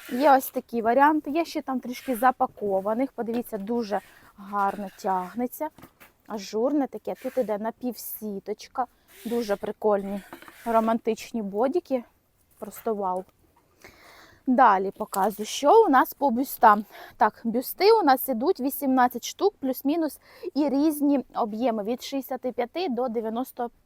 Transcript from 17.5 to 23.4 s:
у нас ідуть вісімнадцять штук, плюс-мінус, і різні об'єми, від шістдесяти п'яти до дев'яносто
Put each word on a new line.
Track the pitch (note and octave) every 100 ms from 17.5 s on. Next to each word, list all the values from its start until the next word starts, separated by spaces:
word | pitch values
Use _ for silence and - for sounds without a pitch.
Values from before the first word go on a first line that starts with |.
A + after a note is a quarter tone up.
| A3+ - - G4
у | A4+
нас | D#4 C4 -
ідуть | A3+ C#4+ G4
вісімнадцять | C4+ - C#4 C4 B3 A#3+
штук, | - - G4 -
плюс-мінус, | C4 B3 C4+ E4+ D#4 - _ - F4+
і | C4 D4
різні | C#4 D#4 D4 C#4+ C#4+ -
об'єми, | F#3+ A3 G#3+ B3 A3
від | G3 B3
шістдесяти | - C#4 - C4 B3+
п'яти | A#3 A#3+ E4 F4+
до | A#3 B3+
дев'яносто | A3+ A3 A3+